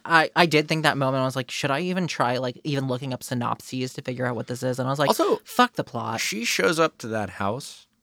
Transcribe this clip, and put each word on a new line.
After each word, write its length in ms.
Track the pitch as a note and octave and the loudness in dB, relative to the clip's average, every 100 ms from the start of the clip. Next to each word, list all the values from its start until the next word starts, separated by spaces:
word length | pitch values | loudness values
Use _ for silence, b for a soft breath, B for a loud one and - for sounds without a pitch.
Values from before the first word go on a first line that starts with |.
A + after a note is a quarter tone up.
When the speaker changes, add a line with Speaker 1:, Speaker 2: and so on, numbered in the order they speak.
| - | 4
Speaker 1:
I, 240 | E3 D#3 D#3 | 4 6 4
I 100 | F3 | 6
did 220 | D3+ D#3 | 6 2
think 160 | D#3+ | 2
that 120 | D3+ B2 | 2 2
moment, 240 | C3+ C3+ | 2 2
I 40 | C3 | 0
was 100 | C3 | -2
like, 160 | B2 | -6
"Should 200 | - C#3+ | -4 -2
I 100 | C#3 | 0
even 260 | F3+ F#3 E3+ | 0 -2 -2
try, 300 | - A#2+ B2 | 0 0 2
like, 240 | B2+ - | -2 -6
even 240 | D#3 C#3 C3 | -2 -2 0
looking 260 | B2 C3+ | -2 -4
up 100 | B2+ | -8
synopses 680 | - B2 A2 A2+ - B2+ B2+ - | -4 -2 -2 -4 -6 -6 -6 -6
to 60 | |
figure 240 | C3+ B2 B2+ | -8 -4 -4
out 100 | A2+ | -4
what 120 | A#2+ | -6
this 160 | B2 | -4
is?" 160 | C3 B2 | -4 -2
And 80 | B2+ | -2
I 40 | |
was 80 | C#3 | 0
like, 100 | D3 | 0
Speaker 2:
Also, 280 | A3 F4 A#3 | 2 0 0
Speaker 1:
"Fuck 300 | - - B3 | -2 2 2
the 100 | - | 0
plot." 360 | - A#2+ A2+ A2+ | -6 -6 -4 -4
Speaker 2:
she 240 | - G#3 A#3 | -4 -4 -2
shows 340 | - F#3+ D#3+ | 0 2 2
up 180 | D#3+ - | 0 0
to 80 | A#2 | -6
that 220 | A2 G2 | -4 -6
house, 540 | - G2+ B2 - - _ _ | -4 -4 -4 -10 -18 _ _